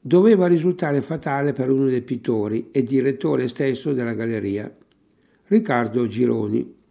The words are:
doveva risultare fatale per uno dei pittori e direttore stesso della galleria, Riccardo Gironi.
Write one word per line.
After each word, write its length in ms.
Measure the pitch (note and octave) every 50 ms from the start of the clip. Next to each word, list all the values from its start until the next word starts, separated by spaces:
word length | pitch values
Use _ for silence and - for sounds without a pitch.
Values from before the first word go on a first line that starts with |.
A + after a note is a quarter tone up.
| _
doveva 440 | B2+ C#3+ F3+ F#3+ A3 A3+ F#3+ F3+
risultare 560 | F3 F3 E3+ D3+ F3+ F3 F3 - D3+ C#3+ C#3 A#2+
fatale 500 | - D#3+ D3 - D3+ C#3 C#3 C#3+ D3 C3
per 160 | A#2+ B2+ C3
uno 140 | C3+ C3+ C#3
dei 160 | C3 B2+ B2
pittori 680 | A#2+ - B2+ A#2+ - - A#2+ A2 G#2 G#2+ G#2+ A2+ A#2+ -
e 120 | - C#3 C3+
direttore 680 | A#2+ C3+ C3 B2+ C#3 C3+ C3+ - D#3+ D3 B2+ B2+ B2
stesso 440 | A#2+ - C#3+ C3+ B2+ A#2+ - D#3 C#3+
della 220 | B2 B2 A#2 A#2
galleria, 600 | G#2+ A2+ A#2 A2+ A2 G2+ G2+ G2 G#2 A2 - - _ _ _ _ _ _ _ _ _ _ _ _ _ _
Riccardo 640 | _ G3 A3+ A3 - C#3 A#2+ A#2+ A2 G#2+ B2 A#2+
Gironi. 680 | A2 G2+ A2 B2 A#2+ A#2 A2+ G#2+ G#2 G#2+ A#2 - - - _ _ _